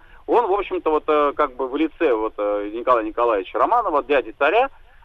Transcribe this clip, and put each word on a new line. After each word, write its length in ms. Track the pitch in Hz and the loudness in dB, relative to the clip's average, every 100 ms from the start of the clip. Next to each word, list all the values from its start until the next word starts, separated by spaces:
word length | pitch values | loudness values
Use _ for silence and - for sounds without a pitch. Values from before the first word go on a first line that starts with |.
| - - - | -10 -14 -2
он, 200 | 196 220 | 0 2
в 60 | |
общем-то, 360 | 202 180 185 160 | 0 -2 -4 0
вот, 120 | 151 - | -2 0
э, 260 | 151 147 143 | 0 0 0
как 200 | 147 127 | -2 -2
бы 120 | 131 | -6
в 80 | 143 | -2
лице 380 | 156 - 160 | -2 0 0
вот, 220 | 113 110 - | 0 -2 -4
э, 340 | 104 104 104 | -2 -2 -4
Николая 300 | 113 117 123 | -4 0 0
Николаевича 540 | 107 107 120 104 95 107 | 0 -2 0 0 -2 0
Романова, 460 | 131 240 208 147 | 2 2 0 -2
дяди 300 | 127 143 110 104 | 0 -2 -2 -2
царя, 320 | 143 208 269 - - - | 0 2 0 -2 -20 -20